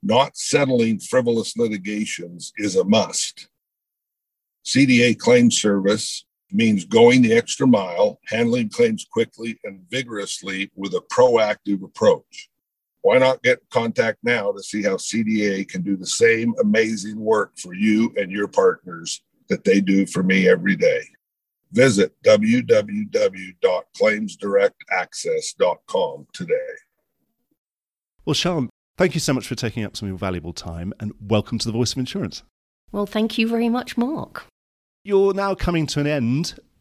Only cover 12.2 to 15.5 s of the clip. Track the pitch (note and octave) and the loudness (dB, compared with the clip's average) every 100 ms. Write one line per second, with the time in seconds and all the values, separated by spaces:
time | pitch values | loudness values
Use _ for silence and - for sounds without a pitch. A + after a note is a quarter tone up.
12.2 | _ - - _ _ _ _ _ - B2+ | _ -20 -20 _ _ _ _ _ 2 4
13.2 | C3 C3 B2 B2 _ B2 A#2 A2 A2+ G#2+ | 4 2 0 -2 _ -2 -2 -2 -2 -2
14.2 | A#2 A#2+ G2+ G2 - G#2 G2+ F#2+ - A2+ | -4 -2 -2 -6 -6 -2 -2 -2 -4 -4
15.2 | A2 A2 G#2 | -2 0 0